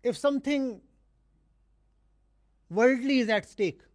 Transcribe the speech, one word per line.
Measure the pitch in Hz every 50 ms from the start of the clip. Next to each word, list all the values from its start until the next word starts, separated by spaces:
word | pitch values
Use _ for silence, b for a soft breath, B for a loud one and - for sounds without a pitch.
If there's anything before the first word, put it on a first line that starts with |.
| -
If | 240 -
something | - - 285 285 269 - 277 294 277 269 254 220 185 _ _ _ _ _ _ _ _ _ _ _ _ _ _ _ _ _ _ _ _ _ _ _ _ _ _ _ _ _ _ _ _ _ _ _ _ _ _
worldly | 165 202 233 254 269 247 240 269 285 262
is | 233 214
at | 220 202 -
stake | - - - 208 175 - - - _